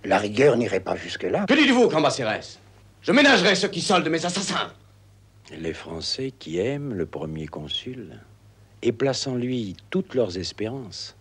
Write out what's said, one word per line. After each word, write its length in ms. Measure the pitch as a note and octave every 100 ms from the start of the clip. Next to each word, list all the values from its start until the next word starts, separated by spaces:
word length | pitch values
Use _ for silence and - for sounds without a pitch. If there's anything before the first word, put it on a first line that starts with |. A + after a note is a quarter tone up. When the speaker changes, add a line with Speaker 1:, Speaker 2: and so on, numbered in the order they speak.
Speaker 1:
la 140 | G2+ G2
rigueur 400 | G#2 G#2+ C#3+ A#2+
n'irait 220 | A2 F#2+
pas 160 | - F#2
jusque-là. 500 | - - F2+ E3 G3+
Speaker 2:
Que 80 |
dites-vous, 340 | C#4 C#4 B3+ A#3
Cambacérès ? 720 | D#3 C#3 - A2+ G2 - - - - - _
Je 100 | -
ménagerai 440 | B3+ C#4 A#3+ F#3+ F#3
ceux 120 | G3
qui 140 | E3
soldent 280 | - F#3 D#3
mes 160 | D#3+ F3
assassins. 480 | F#3 F#3 E3 F#2+ - _ _ _ _ _ _ -
Speaker 3:
Les 220 | D#2 E2
Français 600 | D#2+ E2 E2 D2+ - C3+ -
qui 200 | D#2 E2+
aiment 360 | A2+ C#3+ C#3+
le 120 | G2+ D#2
premier 420 | - D#2 D#2 D2+
consul 720 | - D2+ - B2 B2+ F#2 A2+ - - - _ - -
et 100 | A#2
placent 360 | A#2 C#3 B2 C3+
en 80 | B2
lui 420 | B2 B2+ G#2 F2 -
toutes 240 | F#3 - B2+
leurs 220 | G#2+ F2+
espérances 760 | E2 - G#2+ C3+ A2 - - -